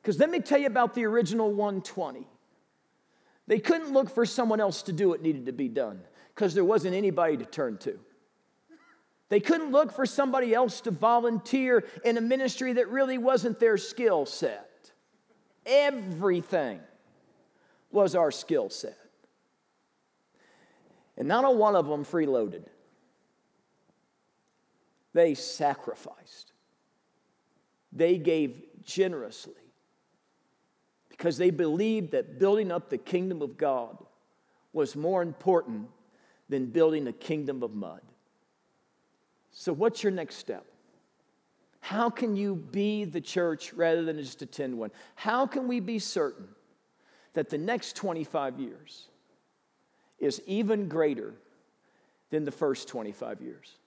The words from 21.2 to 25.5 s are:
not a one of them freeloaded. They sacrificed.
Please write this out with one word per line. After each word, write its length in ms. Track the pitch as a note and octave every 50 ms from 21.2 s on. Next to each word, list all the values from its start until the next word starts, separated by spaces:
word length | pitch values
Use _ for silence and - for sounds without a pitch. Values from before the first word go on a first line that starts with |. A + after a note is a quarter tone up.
| B2+ C#3+
not 160 | F#3+ A#3+ C4+
a 60 | C4+
one 260 | B3+ A3 G#3+ G#3+ G#3
of 100 | F3+ D#3
them 160 | C#3+ D3+ D3 C#3+
freeloaded. 640 | - - E3+ D#3 C#3 C3 A#2+ A2 G2 F2 E2+ - - _ _ _ _ _ _ _ _ _ _ _ _ _ _ _ _ _ _ _ _ _ _ _ _ _ _ _ _ _ _ _ _ _ _ _ _ _ _ _ _ _ _ _ _ _ _ _ _ -
They 200 | E3 E3+ E3 C#3+
sacrificed. 1160 | - - -